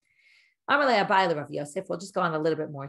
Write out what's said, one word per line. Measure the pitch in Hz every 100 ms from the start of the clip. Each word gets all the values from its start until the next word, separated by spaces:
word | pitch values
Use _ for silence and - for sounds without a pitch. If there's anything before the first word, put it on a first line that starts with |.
| _ _ _ _ _ _ -
Amalei | 285 277 220 185
Abai | 196 185 151
Rav | 139
Yosef, | 147 147 - 147
we'll | 175
just | 190
go | -
on | 175
a | 156
little | 160 156
bit | 156
more | 139